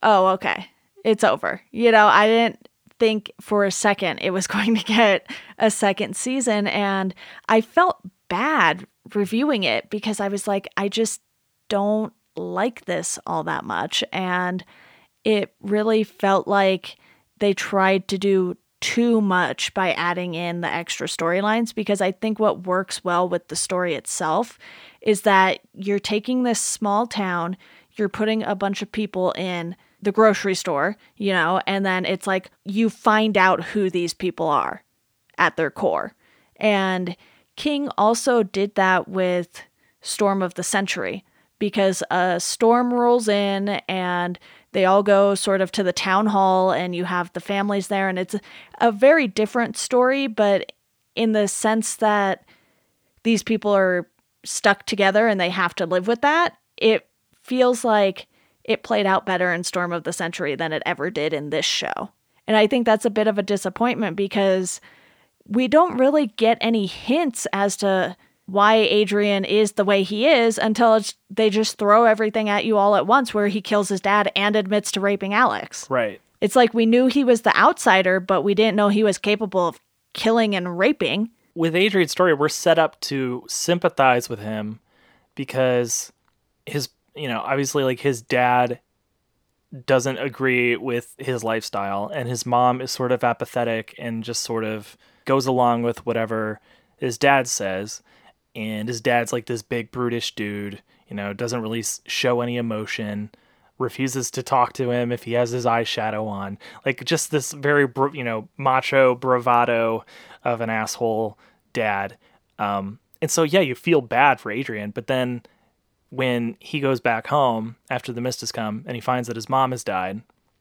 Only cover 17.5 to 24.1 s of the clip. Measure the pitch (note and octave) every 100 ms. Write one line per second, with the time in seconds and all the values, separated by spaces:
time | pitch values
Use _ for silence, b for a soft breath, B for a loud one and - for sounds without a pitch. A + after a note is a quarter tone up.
17.5 | G3 - G3 F#3+ F#3+ - F#3+ G3 F#3+ F3+
18.5 | - _ - - - A#3+ A3+ G3+ F3+ D#3+
19.5 | - - - F#3 - E3+ F3 F3+ E3 F3
20.5 | F3 E3+ E3 E3+ - - - E3 F#3 G#3
21.5 | A3 A3+ - G#3 G3+ F#3+ F#3+ A3 G#3+ G#3+
22.5 | - F3+ F#3 F#3+ - F#3 F3 F3+ F3 -
23.5 | E3 - F3+ F3+ C#3+ -